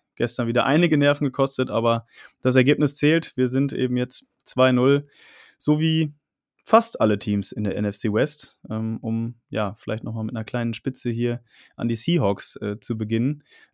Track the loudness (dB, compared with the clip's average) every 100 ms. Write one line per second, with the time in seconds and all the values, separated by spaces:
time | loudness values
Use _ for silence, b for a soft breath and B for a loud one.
0 | _ -4 -4 -2 -2 0 2 4 4 4
1 | 4 2 0 0 0 0 -2 0 2 0
2 | -2 B B B 2 4 4 4 2 2
3 | 2 2 0 -2 0 0 -2 0 -2 0
4 | -4 -8 -14 _ -6 2 4 4 4 2
5 | 0 B B B B B 0 2 2 2
6 | 0 -4 _ _ _ _ 2 2 2 0
7 | 0 0 0 -2 -2 -6 -4 -2 -4 -4
8 | -2 0 0 -4 -16 _ -10 -6 -6 -6
9 | -4 -4 -4 -8 -8 -4 -4 -6 -8 -8
10 | -6 -6 -6 -6 -6 -4 -4 -4 -6 -6
11 | -4 -2 -2 -4 _ b b b -4 -2
12 | 0 2 2 -2 -6 -8 -6 -6 -6 -6
13 | -2 0 0 -4 b b b